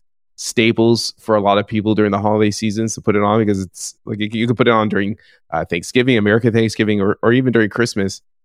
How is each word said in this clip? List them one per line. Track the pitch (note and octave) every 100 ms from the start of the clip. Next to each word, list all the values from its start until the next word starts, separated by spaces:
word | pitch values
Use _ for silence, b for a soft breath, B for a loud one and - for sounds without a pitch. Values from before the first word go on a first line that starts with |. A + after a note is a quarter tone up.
| _ _ _ -
staples | - - A2+ A2 A#2 A#2 - -
for | - G#2+
a |
lot | G2 G2+
of | G2+
people | G#2+ G#2 G#2+
during | G#2
the | G2
holiday | G#2 G#2+ G#2+
seasons | G2+ A2 G#2 A2+ -
to |
put | - G#2
it |
on, | G2+ A2
because | G#2 G2
it's, | F#2 - - - -
like, | G#2+
you, | G#2+
you | A2 A#2
can | A#2
put | A#2+
it |
on | A2+ G#2+
during, | G2 G2+ G#2+ b b _
uh, | E2 D#2+
Thanksgiving, | F2 - B2+ B2+ A#2
American | G#2 A2+ A#2+
Thanksgiving, | A2+ A2+ - G#2+ G#2
or, | G2 -
or | A2+
even | B2 B2+
during | A#2 G#2+
Christmas. | - A#2 G#2 G2 - _ _